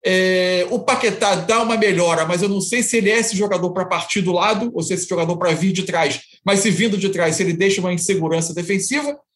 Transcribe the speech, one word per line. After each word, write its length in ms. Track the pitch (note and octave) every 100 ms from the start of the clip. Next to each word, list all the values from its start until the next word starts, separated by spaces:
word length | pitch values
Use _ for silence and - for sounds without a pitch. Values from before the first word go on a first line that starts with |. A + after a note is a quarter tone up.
| -
É, 600 | F#3 F#3 F#3 F3+ F3+ F3+
o 100 | A#3
Paquetá 560 | A#3 B3+ A3+ - G#3 F#3
dá 260 | E3 A3
uma 140 | A3+ A3
melhora, 500 | G#3 F3 F3 E3 D#3+
mas 160 | F3+
eu 60 | G3+
não 140 | G3
sei 200 | F#3+ B3
se 140 | A#3+ A#3
ele 140 | G3+
é 80 | A3+
esse 180 | A3+ F#3+
jogador 380 | G#3 F#3 F3
pra 100 | F3+
partir 380 | F#3 F3 - G#3
do 100 | F#3
lado 400 | F3 G3 G#3+ A#3+
ou 80 | F3
se 120 | D#3+
é 20 | F3+
esse 100 | -
jogador 300 | F3 E3 E3+
pra 140 | F3+
vir 220 | D#3+ F#3+
de 100 | F3+
trás, 380 | F#3+ E3+ D3+ - - - -
mas 140 | G3
se 100 | G#3+
vindo 260 | E3 A3+ G3+
de 120 | G3
trás, 260 | F#3 E3+ D#3+
se 80 |
ele 80 | F3+
deixa 300 | E3 G3 G3
uma 100 | F3+
insegurança 640 | F3 F3+ F#3 D#3+ E3 E3
defensiva. 640 | E3+ E3+ G3 - C#4 C#4+ C#4+ _